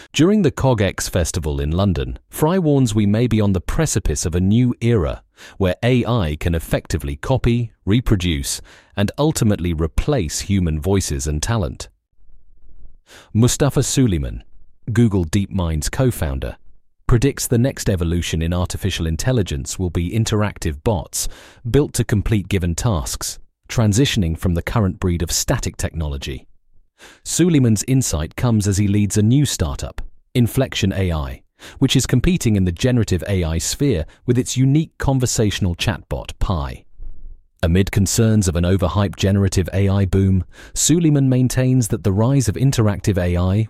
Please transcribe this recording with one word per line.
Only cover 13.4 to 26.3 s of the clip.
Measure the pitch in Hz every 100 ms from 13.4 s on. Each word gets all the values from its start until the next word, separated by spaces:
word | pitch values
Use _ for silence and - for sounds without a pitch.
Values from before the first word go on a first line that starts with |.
| 120 - 143 147
Suleyman, | 135 - 127 85 64 53 - - - - -
Google | 107 120 98
DeepMind's | 80 104 98 95 85 78 73
co-founder, | - 131 - 78 65 62 - - - _ _ -
predicts | 120 139 - -
the | 117
next | 127 - -
evolution | 92 85 87 - 87
in | 82
artificial | 90 90 - 98 - 82
intelligence | 80 - 127 87 69 62 -
will | 92
be | 85 85
interactive | 113 113 107 104 - - 71
bots | - 98 - - - - - - 117
built | 131 147
to | -
complete | 117 104 - 113 87
given | 98 87
tasks, | 82 127 90 - - - - - _ -
transitioning | - 107 98 139 - 85 82
from | 98
the | 85
current | - 117 95 -
breed | 92 85
of | 85
static | - - 143 - -
technology. | 92 80 76 69 73